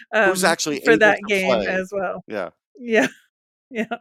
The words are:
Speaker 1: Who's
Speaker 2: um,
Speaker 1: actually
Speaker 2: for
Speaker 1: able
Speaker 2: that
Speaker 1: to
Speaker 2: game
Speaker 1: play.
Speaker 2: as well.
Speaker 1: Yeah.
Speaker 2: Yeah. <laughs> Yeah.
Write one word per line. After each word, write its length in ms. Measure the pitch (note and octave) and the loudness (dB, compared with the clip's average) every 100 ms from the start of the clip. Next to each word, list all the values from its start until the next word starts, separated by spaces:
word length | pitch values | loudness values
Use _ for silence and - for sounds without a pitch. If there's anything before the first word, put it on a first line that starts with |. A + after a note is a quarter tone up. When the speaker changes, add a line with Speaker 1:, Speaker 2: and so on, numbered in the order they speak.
| - | -6
Speaker 1:
Who's 320 | A3 G3 F#3 | 0 2 2
Speaker 2:
um, 80 | F#3 | 2
Speaker 1:
actually 300 | E3+ D#3 C#3+ | 2 -2 -2
Speaker 2:
for 100 | B3+ | 2
Speaker 1:
able 80 | A3 | 4
Speaker 2:
that 200 | G#3+ G3+ | 4 2
Speaker 1:
to 140 | G3+ | 0
Speaker 2:
game 220 | G3 F#3 A2+ | -2 0 0
Speaker 1:
play. 120 | - | 0
Speaker 2:
as 220 | F#3 F#3+ | -4 -4
well. 280 | G3+ F3+ F#3 - | -6 -6 -8 -8
Speaker 1:
Yeah. 220 | G#2 F2+ _ _ - | -8 -8 _ _ -16
Speaker 2:
Yeah. 300 | A#3+ A3 C4 | -2 0 0
<laughs> 60 | - _ _ _ _ _ | -4 _ _ _ _ _
Yeah. 160 | A#3 A3+ - | -8 -8 -8